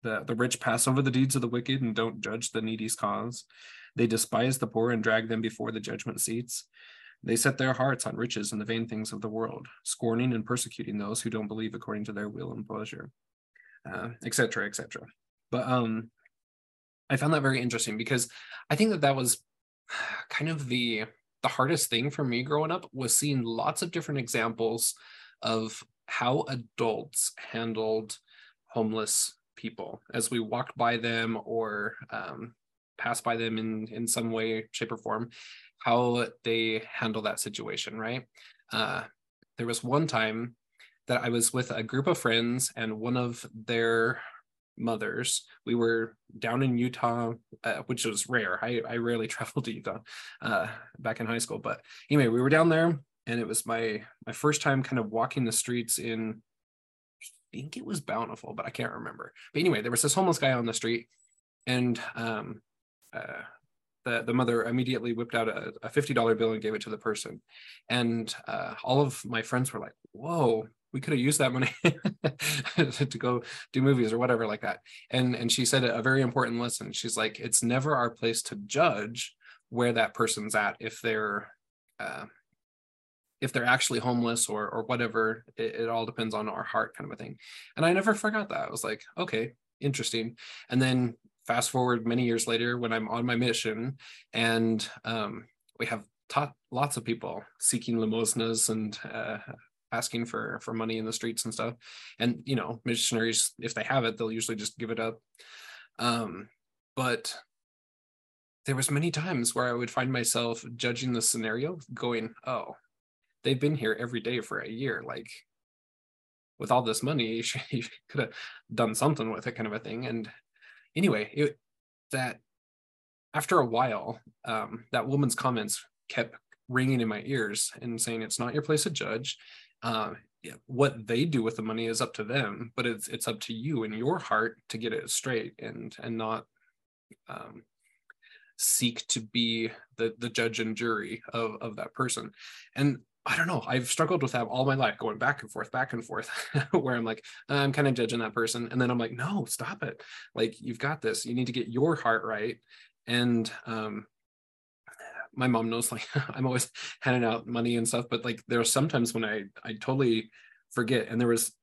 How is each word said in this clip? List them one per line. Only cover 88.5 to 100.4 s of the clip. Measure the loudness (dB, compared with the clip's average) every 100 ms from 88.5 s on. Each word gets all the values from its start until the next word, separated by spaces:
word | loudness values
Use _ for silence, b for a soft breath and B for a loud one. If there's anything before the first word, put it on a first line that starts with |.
| -4 -4
I |
was | -4
like, | -4 -6 -8 -6
"Okay, | -2 -2 -4 -8 _ _
interesting." | -2 0 -2 -2 -4 -8 B B B
And | 4
then | 4 4 2 -2 _ _ 0
fast | 0 2
forward | 2 4 2 2
many | 2
years | 4 2 2
later | 0 0 0
when | 0
I'm | -2 -2
on | -2 0
my | 2
mission | 2 2 0 -2 -4 -6 B B B
and, | 0 4 4 4 2 -2 -8
um, | -6 -4 -4 -6 -14 _ _ _
we | -4
have | -4 -8 _ _
taught | -2 -2 -6 _
lots | -2 0 0
of |
people | -2 -4 -4 -8 -12 _
seeking | 2 2 0 0
limosnas | 2 2 0 0 0 0 0
and, | 0 -2 -6 -10
uh, | -6 -6 -6 -10 -16 _ _ _
asking | -4 -2 -2 -2
for, | -4